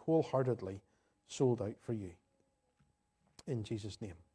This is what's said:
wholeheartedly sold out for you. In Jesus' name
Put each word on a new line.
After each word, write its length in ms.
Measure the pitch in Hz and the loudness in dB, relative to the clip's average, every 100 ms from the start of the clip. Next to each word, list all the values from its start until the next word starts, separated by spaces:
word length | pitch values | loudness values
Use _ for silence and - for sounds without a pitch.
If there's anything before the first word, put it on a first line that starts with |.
| - | 2
wholeheartedly 720 | 160 151 131 127 113 95 98 - _ _ _ _ | 2 4 2 2 0 -2 -8 -12 _ _ _ _
sold 340 | - 131 113 | 2 4 4
out 140 | 101 - | 0 -6
for 120 | - | -6
you. 180 | 113 92 87 _ _ _ _ _ _ _ _ _ _ _ - - | -4 -6 -12 _ _ _ _ _ _ _ _ _ _ _ -14 -4
In 160 | 120 | -4
Jesus' 380 | 104 110 101 - | -2 -4 -6 -8
name 140 | 107 - - | -12 -12 -20